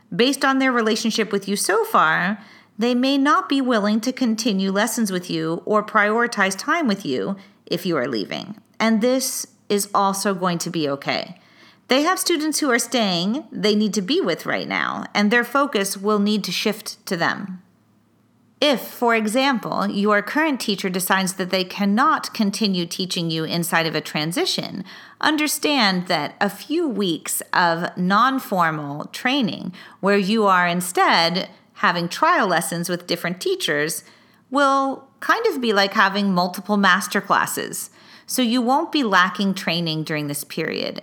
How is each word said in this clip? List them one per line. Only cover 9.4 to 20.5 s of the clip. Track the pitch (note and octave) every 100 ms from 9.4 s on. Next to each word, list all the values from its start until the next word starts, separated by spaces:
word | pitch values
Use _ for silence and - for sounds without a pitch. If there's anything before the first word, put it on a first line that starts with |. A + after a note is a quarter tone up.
| - _ -
is | G3+ G3 G3
also | G3 G3 G#3 F#3
going | F3+ E3+
to | E3+
be | E3+ C#3+
okay. | C#3+ D3 A2 - - _ _ - _ -
They | C4
have | D#4+ F#4
students | - E4 D4+ -
who | D4
are | A#3+
staying | - B3 G3+ F3 F#3+ C4+ -
they | F#3+ G#3 G#3
need | G#3+ G#3
to |
be | F3+ E4+
with | A3 D#3 D#3+
right | G#2 E2
now, | F#2+ B1 D2+ -
and | - G#3
their | A#3+
focus | A#3 C#4 C#4+ G#3 F#3+ G3
will | G3+ G#3
need | G3+ G#3+ F#3
to |
shift | - G#3+ G3+ - - -
to | F3
them. | D3 - - - - _ _ _ _ _ _ _ _ _
If, | D4 A#3+
for | - - A#3
example, | A3+ G#3+ B3 C#4 A#3 D#3 - G3
your | G3+ G#3 G#3
current | G3+ D4 D#4+